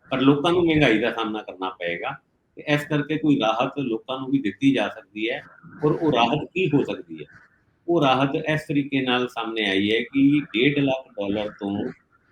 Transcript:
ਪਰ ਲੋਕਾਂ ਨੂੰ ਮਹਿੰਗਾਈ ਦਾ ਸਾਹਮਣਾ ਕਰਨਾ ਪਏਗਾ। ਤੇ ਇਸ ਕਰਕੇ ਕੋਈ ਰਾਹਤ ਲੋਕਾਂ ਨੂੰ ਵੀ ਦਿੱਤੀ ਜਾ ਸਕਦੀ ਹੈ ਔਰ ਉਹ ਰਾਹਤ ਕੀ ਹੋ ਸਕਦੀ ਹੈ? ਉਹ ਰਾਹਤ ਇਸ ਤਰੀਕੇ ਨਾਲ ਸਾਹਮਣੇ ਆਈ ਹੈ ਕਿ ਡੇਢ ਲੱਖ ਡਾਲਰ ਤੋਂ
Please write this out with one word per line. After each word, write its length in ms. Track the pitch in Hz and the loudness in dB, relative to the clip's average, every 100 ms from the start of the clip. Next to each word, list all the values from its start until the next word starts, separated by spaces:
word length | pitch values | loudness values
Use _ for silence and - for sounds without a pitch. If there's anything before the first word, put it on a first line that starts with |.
| - | -6
ਪਰ 100 | 139 | 2
ਲੋਕਾਂ 320 | 135 143 170 | 4 4 4
ਨੂੰ 140 | 180 170 | 4 4
ਮਹਿੰਗਾਈ 320 | 151 131 107 | 4 4 4
ਦਾ 140 | 117 | 0
ਸਾਹਮਣਾ 300 | 113 107 110 | -2 -4 -6
ਕਰਨਾ 260 | 104 90 92 | -8 -8 -8
ਪਏਗਾ। 480 | - 87 85 120 147 _ _ _ - | -6 -6 -6 -8 -10 _ _ _ -12
ਤੇ 60 | 147 | -4
ਇਸ 160 | 147 | -2
ਕਰਕੇ 340 | - 147 143 156 | -2 -4 -2 -2
ਕੋਈ 220 | 151 135 | 2 2
ਰਾਹਤ 380 | 110 110 139 143 | 2 0 -2 -4
ਲੋਕਾਂ 420 | 123 110 - 131 | -4 -6 -6 -8
ਨੂੰ 100 | 131 | -2
ਵੀ 80 | 139 | -2
ਦਿੱਤੀ 340 | 104 - 135 | -2 0 2
ਜਾ 160 | 120 101 | 2 0
ਸਕਦੀ 420 | 110 - 104 110 | -6 -16 -8 -6
ਹੈ 120 | 143 - - - - | -6 -10 -20 -20 -4
ਔਰ 80 | 151 | -2
ਉਹ 200 | - 156 | 0 2
ਰਾਹਤ 360 | 120 117 143 - | 2 2 0 -4
ਕੀ 120 | 180 170 | -4 2
ਹੋ 180 | 143 | 2
ਸਕਦੀ 340 | 107 95 - 78 | 0 -6 -12 -16
ਹੈ? 40 | 73 - _ _ _ _ 170 | -18 -20 _ _ _ _ -2
ਉਹ 120 | 170 | 2
ਰਾਹਤ 340 | 139 127 139 | 4 2 0
ਇਸ 260 | 156 156 151 | -2 -2 -4
ਤਰੀਕੇ 400 | - 143 139 135 | -2 -2 -2 -2
ਨਾਲ 280 | 127 123 123 | 0 -2 -2
ਸਾਹਮਣੇ 360 | 113 110 113 | -6 -6 -2
ਆਈ 280 | 104 98 101 | 0 0 2
ਹੈ 80 | 110 | 0
ਕਿ 400 | - 139 139 147 | 0 2 4 4
ਡੇਢ 380 | - 107 139 143 | 0 2 2 2
ਲੱਖ 300 | 139 131 - | 0 -2 -6
ਡਾਲਰ 420 | - 101 104 104 | -6 -4 -2 -4
ਤੋਂ 340 | - 101 104 123 - _ _ _ | -6 -6 -4 -6 -10 _ _ _